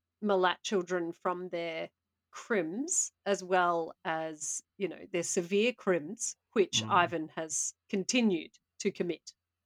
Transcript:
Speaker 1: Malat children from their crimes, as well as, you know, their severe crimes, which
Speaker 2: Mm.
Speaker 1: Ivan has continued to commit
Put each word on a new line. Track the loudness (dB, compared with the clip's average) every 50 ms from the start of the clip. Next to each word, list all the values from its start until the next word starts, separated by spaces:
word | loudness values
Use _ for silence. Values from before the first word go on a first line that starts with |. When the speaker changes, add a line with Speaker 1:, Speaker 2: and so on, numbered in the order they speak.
| _ _ _ -6 0
Speaker 1:
Malat | 2 2 4 4 2 2 0
children | -4 -2 0 0 0 0 -2 -2 -2 -4 -6
from | _ -4 -4 -4 -4 -6 -8
their | -6 -6 -6 -6 -6 -8 -8 -10 _ _ _ _ _ _ _ _
crimes, | -18 -16 -4 0 0 0 2 0 -2 -4 -4 -2 0 -2 -2 -2 _ _ -2
as | -2 -2 0 0
well | 2 2 4 4 4 2 0 -2 -4 -8 _ -6
as, | -4 -4 -4 -4 -6 -8 -8 -8 -6 -8 -8 -10 _ _ -6
you | -6 -6
know, | -6 -8 -12 -4
their | -4 -2 -2
severe | 0 -2 -2 -2 2 2 4 4 2 0
crimes, | _ 0 0 2 2 0 -4 -8 -8 -8 -8 -8 _ _ _ 2
which | 2 2 4 2 -2 0
Speaker 2:
Mm. | 4
Speaker 1:
Ivan | 4 4 4 4 2 -4 -6 -6 -6
has | -8 -6 -4 -4 -4 -4 -4 -6 _ _ -4
continued | -2 -2 -2 2 2 4 4 4 4 2 -2 -8 _ _ _ _ _ -4
to | -4 -4
commit | -2 -2 -4 -4 -4 -6 _ -20 -20 _ _ _ _ _ _